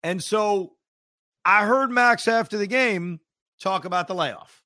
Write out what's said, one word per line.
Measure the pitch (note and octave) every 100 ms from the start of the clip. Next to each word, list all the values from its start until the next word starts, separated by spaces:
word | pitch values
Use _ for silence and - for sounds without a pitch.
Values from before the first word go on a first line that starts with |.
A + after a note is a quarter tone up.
And | E3 F#3
so | - G#3+ G#3 G3+ F3+ _ _ _ _ _ _ _
I | F3+ G3+ G#3
heard | C4 C4+
Max | B3 A#3+ A#3 -
after | A3+ A3 G#3+
the | G3+
game | B3 B3+ F#3+ F3 E3 _ _ _ _
talk | G3 F#3+ F3+
about | F3+ F3
the |
layoff. | F#3 D3 G2 - _